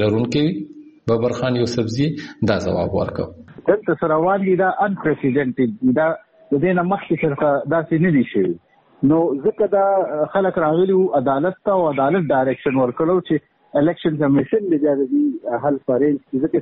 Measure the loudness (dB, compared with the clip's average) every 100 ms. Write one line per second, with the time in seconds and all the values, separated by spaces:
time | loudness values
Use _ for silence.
0 | 2 0 0 0 0 -2 -10 -16 -20 -10
1 | -2 0 0 -2 -2 -2 -2 -2 -4 -2
2 | -2 -4 -12 -4 0 0 -2 -2 -2 -2
3 | -4 -6 -10 -12 -20 -6 0 0 0 -2
4 | 0 0 0 0 0 0 0 0 -2 -2
5 | -2 -2 0 0 -2 -2 -2 0 0 2
6 | 0 -2 _ _ -4 0 0 0 0 -2
7 | -4 -2 -2 0 0 0 0 -2 0 0
8 | 2 2 0 0 -2 -4 _ _ _ -2
9 | 2 2 0 0 -2 0 2 2 2 2
10 | 0 -2 -2 0 0 0 0 2 2 2
11 | 2 0 0 0 -2 -4 -2 0 0 0
12 | 0 0 0 0 0 -2 -2 0 0 0
13 | 0 0 0 -4 -4 _ _ 0 0 0
14 | -2 0 2 2 2 0 0 2 2 2
15 | 0 2 0 -2 -4 -2 -2 -2 0 2
16 | 2 0 _ -4 -2 0